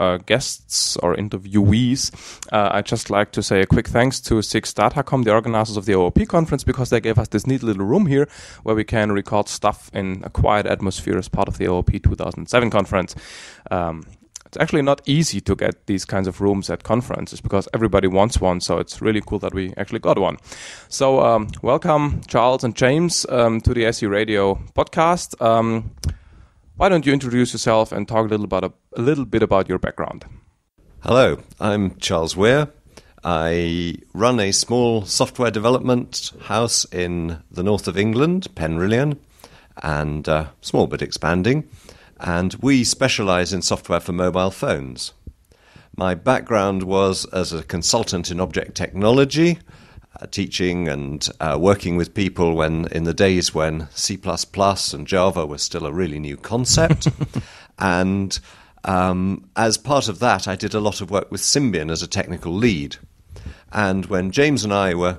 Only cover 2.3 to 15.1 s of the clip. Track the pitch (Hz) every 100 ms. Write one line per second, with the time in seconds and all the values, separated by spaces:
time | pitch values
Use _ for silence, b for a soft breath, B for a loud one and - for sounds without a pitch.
2.3 | B - 110 101 101 101 117 - 101 104
3.3 | - 104 98 95 120 107 120 131 - -
4.3 | 113 101 110 - - 107 - 135 135 113
5.3 | 107 117 110 110 104 101 95 90 - 208
6.3 | 175 160 139 - 135 123 120 110 110 110
7.3 | 107 127 131 117 98 98 156 185 135 147
8.3 | B B B 110 110 107 117 104 101 98
9.3 | 104 104 - 104 - - 104 95 92 92
10.3 | - - 104 95 98 98 - - 95 92
11.3 | - 98 90 92 90 - 98 - 90 85
12.3 | - 82 123 117 104 95 101 87 - B
13.3 | B B B - 92 85 80 78 - _
14.3 | - - - 156 165 139 139 -